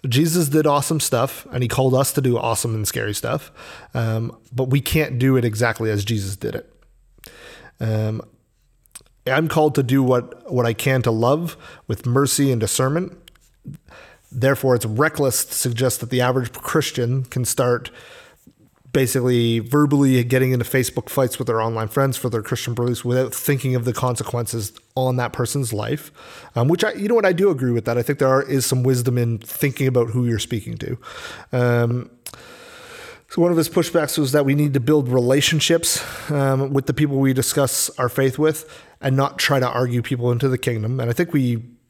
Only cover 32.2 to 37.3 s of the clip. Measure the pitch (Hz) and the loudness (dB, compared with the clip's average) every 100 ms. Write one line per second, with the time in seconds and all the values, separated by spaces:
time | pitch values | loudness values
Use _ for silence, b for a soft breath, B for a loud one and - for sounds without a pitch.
32.2 | - B B B B B B B B B | -20 B B B B B B B B B
33.2 | B - 175 165 156 - 160 170 151 - | B 0 2 4 2 0 2 0 0 0
34.2 | 139 147 139 143 147 135 120 151 127 127 | 2 2 2 2 2 0 2 2 4 2
35.2 | 120 139 143 156 - 170 - - B B | 4 2 2 0 2 2 2 -4 B B
36.2 | B 147 139 135 135 139 131 123 147 135 | B 0 2 0 0 0 -2 0 0 2
37.2 | 135 | 2